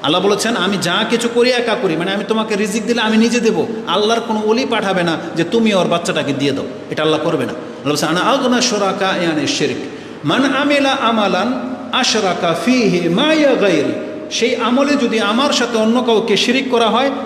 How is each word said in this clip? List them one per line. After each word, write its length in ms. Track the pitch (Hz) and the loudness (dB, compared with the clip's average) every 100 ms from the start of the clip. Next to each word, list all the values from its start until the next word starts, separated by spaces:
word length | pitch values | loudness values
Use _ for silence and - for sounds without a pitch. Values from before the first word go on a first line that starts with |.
আল্লাহ 180 | 139 175 | 0 2
বলেছেন, 340 | 196 202 220 220 | 2 0 0 0
"আমি 220 | 180 196 | 0 0
যা 240 | 160 185 220 | -2 -2 0
কিছু 200 | 226 233 | 0 0
করি 180 | 233 247 | 2 2
একা 240 | 247 233 202 | 2 0 0
করি", 160 | 190 160 | 0 -2
মানে 140 | 180 | -2
আমি 120 | 202 208 | -4 -2
তোমাকে 280 | 220 214 208 | -2 0 0
রিজিক 300 | 208 214 233 | 0 -2 -2
দিলে 160 | 240 | 0
আমি 160 | 220 220 | 2 4
নিজে 220 | 233 233 | 4 4
দেবো, 280 | 226 180 139 113 113 | 2 0 -2 -4 -2
আল্লাহর 320 | 175 214 233 | 0 2 0
কোনো 220 | 226 214 214 | 0 -2 2
ওলি 200 | 233 262 | 0 0
পাঠাবে 380 | 226 196 180 | -2 0 0
না 140 | 170 156 - 160 | 0 -2 -4 -2
যে 80 | |
তুমি 300 | 165 226 226 | 0 2 4
ওর 140 | 196 165 | 2 2
বাচ্চাটাকে 460 | 170 170 160 139 | 0 0 -2 -2
দিয়ে 180 | 131 139 | 0 0
দাও, 140 | 131 - - - | -2 -6 -10 -10
এটা 140 | - | -2
আল্লাহ 160 | 156 151 | 0 0
করবে 220 | 165 160 120 | 0 -2 -2
না। 60 | |
আল্লাহ 380 | - - - 135 | -6 -12 -8 -2
বলছেন, 200 | 143 160 | -2 0
"আনা 100 | 165 | 0
আগনা 420 | 180 269 247 247 | 0 0 2 0
শুরাকা 520 | - 208 196 190 190 165 | 0 0 -2 0 -2 0
ইয়ানি 260 | 170 156 139 | -2 -2 -2
শিরক, 280 | - 147 123 - - - - 147 | -2 -2 -2 -8 -12 -14 -8 -2
মান 280 | 202 269 | 0 0
আমিলা 360 | 269 285 285 277 | 0 2 2 2
আমালান 840 | 262 233 226 202 180 214 262 - - - | 0 0 0 0 0 -2 -4 -6 -8 -6
আশরাকা 640 | 233 240 220 196 175 175 165 - | -2 0 0 0 0 0 0 2
ফিহি 440 | 254 214 175 170 | 2 2 2 0
মা'য়া 460 | 180 302 311 285 247 | 2 2 4 4 4
গায়রি", 380 | 202 160 131 - - - - | 2 2 0 -4 -8 -10 -8
সেই 240 | - 233 240 | -2 0 0
আমলে 400 | 226 247 285 285 | 0 2 2 2
যদি 240 | 233 220 | 2 0
আমার 340 | 202 226 285 | 0 2 0
সাথে 240 | 285 233 226 | 0 0 0
অন্য 260 | 220 240 | 2 2
কাউকে 340 | 240 220 - 196 | 2 2 2 0
শিরিক 340 | - 254 262 | 2 0 2
করা 180 | 240 226 | 2 2
হয় 220 | 214 269 269 | 2 0 -2